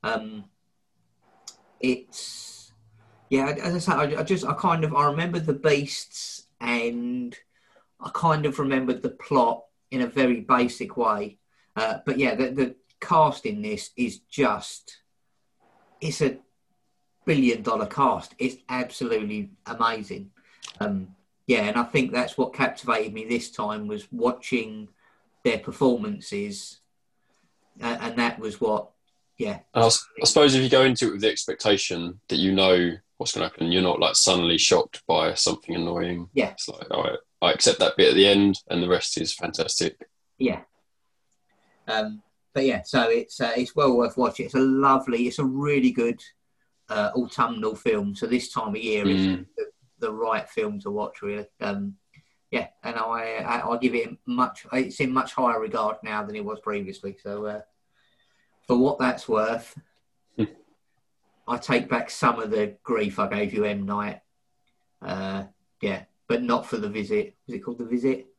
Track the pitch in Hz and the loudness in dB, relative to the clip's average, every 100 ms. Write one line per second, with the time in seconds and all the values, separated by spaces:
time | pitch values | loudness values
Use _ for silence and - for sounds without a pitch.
0 | 107 113 110 107 - _ _ _ _ _ | -2 -4 -6 -14 -18 _ _ _ _ _
1 | _ _ _ _ - - _ _ 127 123 | _ _ _ _ -20 -20 _ _ -2 -2
2 | - - - - - - - _ _ _ | -6 -14 -14 -14 -18 -20 -20 _ _ _
3 | _ _ _ 135 135 151 180 175 175 143 | _ _ _ 0 0 -2 -2 -2 0 0
4 | 147 151 156 190 - 156 185 165 156 143 | 0 -2 0 -2 0 0 2 2 2 2
5 | 147 147 170 170 156 135 156 143 143 - | 2 2 -2 -2 -2 2 4 2 0 -8
6 | - - - - _ _ 120 120 117 120 | -12 -12 -12 -14 _ _ -4 -2 -2 -4
7 | 120 123 123 - _ _ _ _ _ _ | -4 -4 -8 -12 _ _ _ _ _ _
8 | - - 165 151 151 135 139 135 127 123 | -10 -2 2 2 0 -2 0 0 0 -2
9 | 131 - - 139 117 - - _ _ 131 | -4 -8 0 2 2 0 -8 _ _ -4
10 | 120 139 127 117 104 127 123 - - - | -4 2 2 2 2 2 2 -2 -8 -2
11 | 113 104 104 - _ _ _ - 110 110 | 0 0 -4 -12 _ _ _ -4 -2 -2
12 | - 131 131 104 127 135 127 - _ _ | -4 0 0 0 -2 0 -4 -4 _ _
13 | - 165 151 127 117 104 107 104 - - | 0 4 4 2 -6 -6 -6 -6 -8 -4
14 | 120 92 _ - 127 104 - - - - | -4 -4 _ 0 0 0 -6 -16 -20 -20
15 | _ _ _ _ _ _ _ _ _ _ | _ _ _ _ _ _ _ _ _ _
16 | 160 - 143 - _ _ _ _ _ _ | -8 0 -2 -2 _ _ _ _ _ _
17 | _ _ - 151 123 113 107 110 104 - | _ _ 0 4 4 2 -2 -2 -2 2
18 | 135 - - - 131 - - 127 120 - | 2 2 -4 -6 -4 -4 -8 -6 -6 -6
19 | 127 110 104 107 98 - - 117 113 113 | -2 -2 -2 -6 -8 -12 -14 -2 -2 -2
20 | 104 - 196 _ _ _ - - 208 196 | -8 -12 -12 _ _ _ -20 -6 -4 -4
21 | 190 - _ _ - 117 104 113 120 151 | -6 -16 _ _ 0 2 2 0 0 0
22 | 127 120 123 - 127 - 127 - 123 113 | 0 -2 -4 -2 -4 0 -4 -4 -2 -2
23 | 110 107 110 120 - - 214 107 104 107 | -2 -6 -4 -4 -4 -8 -6 -6 -6 -8
24 | - 120 120 123 - 123 110 107 104 _ | -10 -2 0 -2 -4 -4 -4 -12 -16 _
25 | _ _ _ _ 123 110 - - 135 117 | _ _ _ _ -2 -2 -6 2 2 2
26 | 107 101 - 101 101 101 - - _ _ | -2 -8 -8 -8 -6 -10 -14 -20 _ _
27 | _ _ _ _ _ _ _ - 117 117 | _ _ _ _ _ _ _ -10 -6 -4
28 | 113 117 117 117 110 104 113 107 - _ | -4 -2 -2 -2 -10 -4 0 0 -4 _
29 | _ _ _ _ 110 101 _ 120 113 - | _ _ _ _ -6 -6 _ 4 6 4
30 | - - - 151 147 131 131 131 131 123 | -2 0 4 8 8 6 6 6 6 4
31 | 117 98 110 - - - 110 101 - 85 | 0 2 0 0 -6 -2 2 2 2 -4
32 | 85 90 _ - 95 95 95 90 87 82 | -6 -10 _ 0 2 4 6 6 4 -2
33 | _ _ - - 82 - 82 90 90 - | _ _ -6 -2 -4 -2 0 2 2 2
34 | 82 - - 90 85 82 - 87 - - | 2 4 4 4 4 2 4 4 2 -6
35 | - 82 80 - - 82 - 87 85 87 | 0 2 2 0 0 -2 -4 -4 -2 -2
36 | 85 87 87 - - - - - - - | -2 -4 -4 -2 -2 -4 -12 -12 -6 -2
37 | - - _ _ 87 - - - 92 - | -2 -4 _ _ 0 4 2 4 2 6
38 | 82 71 98 101 101 95 - 87 87 87 | 6 8 6 8 6 2 -2 -2 2 2
39 | - - 82 - 85 - 82 - - - | 0 -4 -4 -4 -8 -4 -2 0 -2 -4
40 | - _ _ _ 127 90 - _ _ _ | -20 _ _ _ -2 -2 -10 _ _ _
41 | _ _ _ _ _ _ _ _ - 110 | _ _ _ _ _ _ _ _ -4 -2
42 | 107 107 _ _ _ 139 135 110 - 127 | -2 -6 _ _ _ 0 2 0 0 0
43 | 117 117 - - 120 117 123 - 139 120 | 2 2 -2 -4 -2 0 -2 2 4 6
44 | 117 - 120 - 123 131 131 131 139 131 | 2 2 0 0 -2 2 4 4 4 4
45 | 131 117 123 - 135 131 147 143 127 123 | 2 0 0 0 -2 0 0 4 4 4
46 | 117 117 - _ _ _ _ _ _ 107 | 0 -2 -10 _ _ _ _ _ _ -2
47 | 104 127 120 - 120 113 107 107 123 107 | 0 0 -4 0 0 0 -4 -2 0 0
48 | 101 98 113 123 - - 101 107 113 107 | -2 -4 -2 -2 -2 -6 -4 -6 -2 0
49 | 98 95 95 92 90 - 107 _ _ _ | 2 2 2 0 -6 -10 -10 _ _ _
50 | 113 107 113 110 - - 107 104 98 104 | -6 -4 -2 -2 -4 -4 -4 -4 -6 -6
51 | 104 - 202 208 208 _ 208 202 101 98 | -6 -8 -8 -8 -10 _ -6 -4 -6 -10
52 | _ - _ _ _ 123 117 _ 120 113 | _ -20 _ _ _ -6 -6 _ -8 -6
53 | 113 117 113 113 - 117 - 120 127 233 | -4 -4 -4 -6 -4 -2 -2 0 0 0
54 | 117 - - 123 123 - - 127 131 - | -4 -8 -6 0 0 -2 -6 -4 -4 -2
55 | 135 131 127 - 127 113 110 110 107 107 | 0 0 -2 0 0 0 -2 -2 -2 -4
56 | 110 107 104 107 104 107 - 101 95 95 | -6 -6 -6 -8 -8 -8 -6 -6 -6 -10
57 | 98 98 101 101 107 107 - _ _ _ | -12 -10 -10 -8 -6 -8 -14 _ _ _
58 | _ _ _ _ _ _ _ 123 135 - | _ _ _ _ _ _ _ 4 4 2
59 | 127 127 - 110 110 117 - - _ _ | -2 -2 -2 0 2 -2 -8 -20 _ _
60 | _ _ _ - 110 - _ _ _ _ | _ _ _ -4 -4 -4 _ _ _ _
61 | _ _ _ _ - 123 - 120 - 120 | _ _ _ _ -6 -6 0 0 2 -4
62 | - - 131 113 110 107 104 - - 113 | -4 0 0 0 -2 0 0 -4 -4 0
63 | 104 98 101 101 104 104 104 101 98 104 | 0 -2 -2 0 -2 0 0 0 -2 -4
64 | 104 - _ _ _ _ _ _ _ _ | -4 -8 _ _ _ _ _ _ _ _
65 | - 92 95 98 98 _ _ _ 104 95 | -8 -6 -4 -6 -8 _ _ _ -6 -6
66 | - _ _ 117 123 120 - 113 104 107 | -10 _ _ -2 0 -2 -2 -6 -4 -6
67 | 101 107 101 _ - 117 - 120 113 123 | -2 -2 -2 _ -12 -10 -10 -10 -4 0
68 | 131 127 - | 0 -2 -6